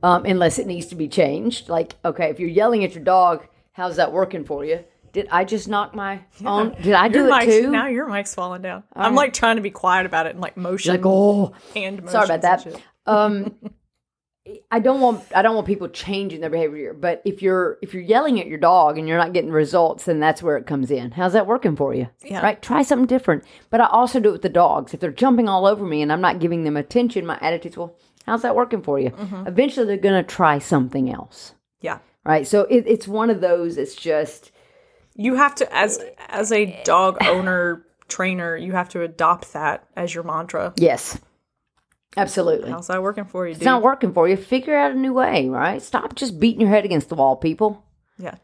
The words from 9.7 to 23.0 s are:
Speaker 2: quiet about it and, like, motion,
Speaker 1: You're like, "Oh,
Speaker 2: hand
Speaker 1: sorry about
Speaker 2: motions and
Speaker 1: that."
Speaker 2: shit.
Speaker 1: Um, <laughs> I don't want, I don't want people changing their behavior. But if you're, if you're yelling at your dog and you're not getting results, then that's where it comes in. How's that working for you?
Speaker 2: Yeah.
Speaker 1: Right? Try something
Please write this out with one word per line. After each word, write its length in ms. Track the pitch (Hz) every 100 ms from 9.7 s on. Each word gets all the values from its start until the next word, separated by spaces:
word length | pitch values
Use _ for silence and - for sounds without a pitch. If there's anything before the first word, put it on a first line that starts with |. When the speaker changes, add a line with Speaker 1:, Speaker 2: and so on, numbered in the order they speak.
Speaker 2:
quiet 340 | - 185 185
about 220 | 185 165 165
it 40 |
and, 100 | 180
like, 160 | 180 -
motion, 340 | 180 190 170
Speaker 1:
You're 60 | 180
like, 60 | 185
"Oh, 460 | 190 202 202 185 - -
Speaker 2:
hand 360 | 214 190 196 180
Speaker 1:
sorry 140 | 226
about 180 | 202 165
Speaker 2:
motions 220 | 180 180 170
and 80 |
Speaker 1:
that." 60 | -
Speaker 2:
shit. 40 | _ _ -
Speaker 1:
Um, 480 | 214 214 208 202 -
<laughs> 80 | 208 _ _ _ _ _ _ _ - - _
I 80 | 233
don't 220 | 233 269
want, 220 | 254 233 -
I 60 | 175
don't 140 | 214
want 120 | 226 180
people 220 | 202 180
changing 540 | - - 196 196 160
their 80 | 160
behavior. 420 | 165 156 151 135
But 300 | 156 175 170
if 160 | 202 196
you're, 380 | 190 185 175 -
if 140 | 196
you're 80 | 185
yelling 360 | 175 220 302 233
at 60 | 170
your 120 | 151
dog 400 | 170 180 156 156
and 100 | 160
you're 80 | 165
not 160 | 165
getting 180 | 180 156
results, 540 | 156 151 180 165 -
then 160 | - 160
that's 220 | 156 156
where 160 | 170 143
it 80 | -
comes 240 | 143 127
in. 220 | 139 123
How's 200 | 131 185
that 140 | 196 196
working 300 | 240 208 147
for 180 | 139
you? 140 | 123 123 _
Speaker 2:
Yeah. 200 | - 202
Speaker 1:
Right? 180 | 214 214
Try 220 | - 240
something 240 | 269 262